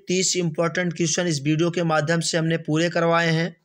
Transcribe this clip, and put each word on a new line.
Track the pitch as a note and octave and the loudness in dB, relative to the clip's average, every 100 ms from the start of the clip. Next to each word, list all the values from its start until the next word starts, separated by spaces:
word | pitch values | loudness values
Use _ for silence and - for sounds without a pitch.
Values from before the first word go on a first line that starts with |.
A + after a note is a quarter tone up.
| - | -2
तीस | F3+ F3 F3+ | 0 0 0
इंपॉर्टेंट | F3 D3+ E3 E3+ F3+ D3+ | -2 0 -2 0 -2 -2
क्वेश्चन | E3 - F3 | -2 0 -2
इस | C#3+ | -2
वीडियो | C#3+ D#3 E3+ | 0 2 0
के | F3 | 0
माध्यम | E3 D#3 D3+ E3+ | 0 0 2 0
से | E3 E3+ | 0 0
हमने | D#3+ E3 | 0 -2
पूरे | D#3+ D#3 E3+ | 0 0 0
करवाए | E3+ E3+ E3 E3 | 0 2 2 2
हैं। | D#3+ E3+ - | 0 -2 -8